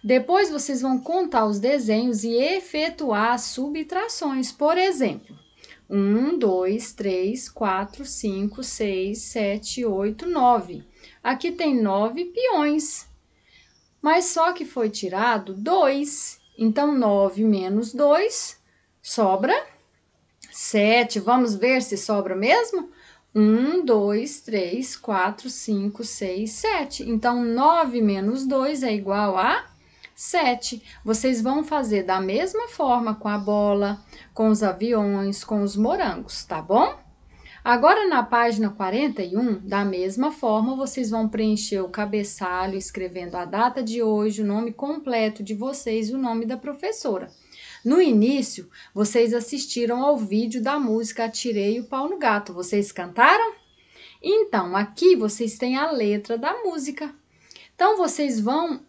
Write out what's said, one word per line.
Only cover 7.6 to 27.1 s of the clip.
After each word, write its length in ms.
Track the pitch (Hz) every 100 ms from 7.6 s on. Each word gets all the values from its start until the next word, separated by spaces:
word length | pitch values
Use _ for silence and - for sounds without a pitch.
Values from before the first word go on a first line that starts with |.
| 208 190 202 -
cinco, 580 | 277 - 214 190 202 208
seis, 580 | 254 - 214 190 190 220
sete, 640 | - 233 202 208 214 - 233
oito, 420 | 196 202 214 349
nove. 580 | 330 247 233 175 156 - _ - _
Aqui 280 | 240 254 349
tem 300 | 349 320 254
nove 440 | 208 196 220 269 359
peões, 840 | 440 508 370 294 302 294 - - - _ _ _ _ _ _ _ _
mas 240 | 294 339 349
só 280 | 330 330
que 120 | 349 285
foi 240 | - 220
tirado 640 | 214 185 185 233 220 190
dois. 840 | 190 220 381 285 277 285 - - - _ -
Então, 360 | 220 220 294
nove 500 | 277 226 202 196 196
menos 500 | 220 202 185 208 226
dois 680 | 254 294 302 427 - - - _ _ _ _
sobra 640 | - - 202 190 240 480 587 _ _ _ _ _ _ _ -
sete. 680 | - - 214 208 233 233 220
Vamos 360 | 190 247 240 202
ver 260 | 233 262
se 160 | 254 190
sobra 380 | - 208 185 190
mesmo? 540 | 220 392 453 370 - - - _ _ 214
Um, 500 | 214 220 269 359 294
dois, 540 | 214 202 208 277 -
três, 560 | - 214 175 208 262 -
quatro, 560 | - 196 185 208 254
cinco, 520 | - - 202 202 202
seis, 480 | 233 - 196 185 220
sete. 520 | - 440 381 285 -
Então, 400 | -